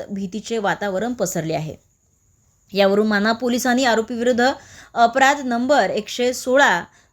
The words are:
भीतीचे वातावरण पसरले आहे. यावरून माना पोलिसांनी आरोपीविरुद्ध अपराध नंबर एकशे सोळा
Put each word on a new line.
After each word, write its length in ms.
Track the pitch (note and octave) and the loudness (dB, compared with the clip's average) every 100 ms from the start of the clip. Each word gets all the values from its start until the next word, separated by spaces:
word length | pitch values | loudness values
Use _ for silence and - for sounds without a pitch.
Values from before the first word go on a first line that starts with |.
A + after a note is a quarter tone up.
| - | -4
भीतीचे 480 | G3 G3 A3 - A3+ | -8 -8 -8 -6 -4
वातावरण 540 | G3+ D#3+ G#3 F#3 A3+ | -2 -2 -4 -4 -4
पसरले 420 | B3 F3+ F3 D#3+ | -4 -4 -4 -4
आहे. 220 | D#3 D#3 - _ _ _ _ _ _ _ _ _ | -4 -6 -12 _ _ _ _ _ _ _ _ _
यावरून 340 | F#3+ G3 G3+ G#3+ | 0 2 2 2
माना 260 | G3+ G#3+ | 0 0
पोलिसांनी 520 | A3+ B3 A#3+ B3+ A#3+ | 0 -2 -2 0 0
आरोपीविरुद्ध 680 | C4+ A3 A3+ A#3+ A#3+ A#3+ B3 D4+ - - - | 2 0 -2 -2 0 2 0 0 -10 -20 -10
अपराध 460 | - A#3 B3+ C4+ C#4+ | 2 2 4 2 2
नंबर 500 | B3+ A#3+ B3+ C#4+ F#3+ | -2 -2 2 2 2
एकशे 440 | E3+ G#3 - B3 | -2 -6 -4 -4
सोळा 500 | B3 - C4 C4+ F3 - _ _ | -2 0 4 4 2 -4 _ _